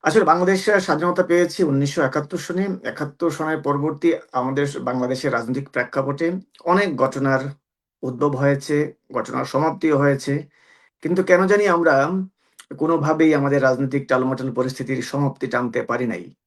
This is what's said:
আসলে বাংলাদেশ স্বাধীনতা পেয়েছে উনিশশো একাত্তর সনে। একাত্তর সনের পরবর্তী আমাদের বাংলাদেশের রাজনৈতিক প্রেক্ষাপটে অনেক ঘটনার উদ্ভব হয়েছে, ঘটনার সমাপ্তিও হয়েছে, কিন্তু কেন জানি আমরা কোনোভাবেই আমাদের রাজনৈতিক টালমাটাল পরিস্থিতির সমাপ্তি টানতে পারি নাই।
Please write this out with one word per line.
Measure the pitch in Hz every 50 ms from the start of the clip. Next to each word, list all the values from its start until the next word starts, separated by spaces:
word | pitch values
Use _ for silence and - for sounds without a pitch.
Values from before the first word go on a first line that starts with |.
আসলে | - - - 220 190
বাংলাদেশ | 160 160 175 180 180 196 185 185 214
স্বাধীনতা | 208 196 185 - 151 151 165 175 180 180
পেয়েছে | 175 - 170 175 175 165 - - 185
উনিশশো | 151 139 139 143 139 - 175
একাত্তর | 147 131 - 151 143 - 185 170
সনে। | - - 165 180 196 202 185 185 -
একাত্তর | - 226 - 151 - - _ 170 165
সনের | 147 - 156 156 160 151
পরবর্তী | 143 139 143 143 143 156 151 143 - 170 165 - - _
আমাদের | - 131 127 131 135 143 143 143 139 131
বাংলাদেশের | - 131 127 127 127 123 131 123 - 143
রাজনৈতিক | 117 117 117 113 127 135 139 -
প্রেক্ষাপটে | - 131 - - - 139 135 135 139 143 165 170 185 190 - _ _ _
অনেক | - 170 180 190 202 190 147
ঘটনার | 123 135 135 - 135 139 135 135 131 131 139 - _ _ _ _ _ _ _ _ _
উদ্ভব | - 127 127 117 143 147 143
হয়েছে, | 131 143 139 143 139 143 - 151 147 151 151 - _ _ _
ঘটনার | - 113 110 - - - 120
সমাপ্তিও | - - 135 156 156 151 - - 160 147 135
হয়েছে, | 143 143 139 139 - 143 139 147 143 - _ _ _ _ _ _ _ _ _ _
কিন্তু | - 156 180 185
কেন | 185 185 180 180 190
জানি | 185 208 208 208 196
আমরা | 175 170 170 165 143 135 139 160 185 190 190 190 _ _ _ _ _ _ - _ 143 143
কোনোভাবেই | 156 160 165 156 143 151 160 156 160 160 151
আমাদের | 143 139 139 139 143
রাজনৈতিক | 135 131 127 123 139 131 135 139 139 -
টালমাটাল | 131 127 127 131 135 131 135 131
পরিস্থিতির | 117 120 127 127 131 - 131 120 135 123
সমাপ্তি | 123 - - 139 143 135 135 _ -
টানতে | 117 117 123 123 120 113 120
পারি | 107 - 117 123 127
নাই। | 117 98 87 87 - - _ _